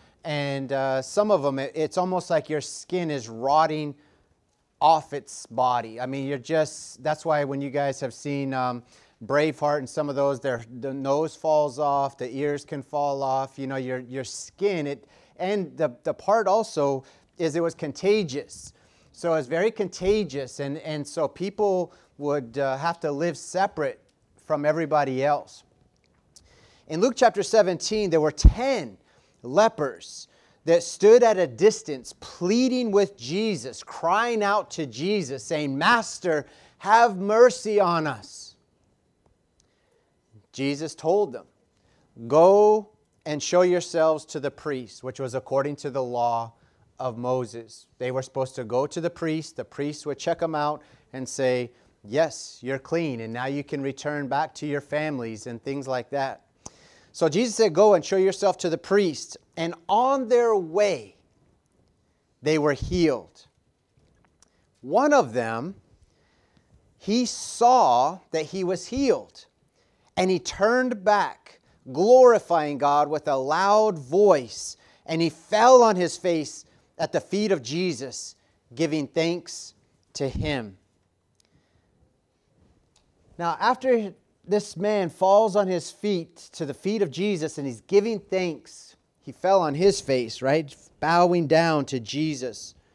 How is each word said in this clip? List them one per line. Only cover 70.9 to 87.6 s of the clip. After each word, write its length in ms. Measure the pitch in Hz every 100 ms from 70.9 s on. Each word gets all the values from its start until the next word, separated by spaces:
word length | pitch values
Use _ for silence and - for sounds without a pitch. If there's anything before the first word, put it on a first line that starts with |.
| 214 185
back, 560 | 208 156 - - - _ _ 127
glorifying 880 | 131 202 254 254 226 - 170 151 143
God 320 | 143 147 147
with 200 | 147 151
a 80 | 135
loud 600 | 131 160 196 214 220 175
voice, 800 | 127 175 208 160 120 - - - _ _ -
and 160 | 160
he 80 | 165
fell 540 | - - 214 240 262
on 120 | 226 185
his 220 | 175 -
face 480 | 185 165 147 - - _ _ -
at 160 | 160
the 80 | 156
feet 320 | - 196 208
of 100 | 180
Jesus, 720 | 117 156 185 127 131 - - - _ _ _
giving 340 | 120 160 156 139
thanks 640 | - 165 175 - - - - _ _ _ -
to 120 | 135
him. 500 | - 156 139 110 95 _ _ _ _ _ _ _ _ _ _ _ _ _ _ _ _ _ _ _ _ _ _ _ _ _ -
Now, 180 | 170 156
after 520 | 208 254 262 240 208 - _ _ -
this 300 | 208 208 -
man 320 | 202 214 175
falls 460 | - 185 202 220 190
on 120 | 190
his 220 | 180 -
feet 460 | - 208 185 165 - -
to 160 | - 151
the 60 |
feet 280 | 139 190 220
of 80 | 185
Jesus 480 | 127 208 185 151
and 80 | -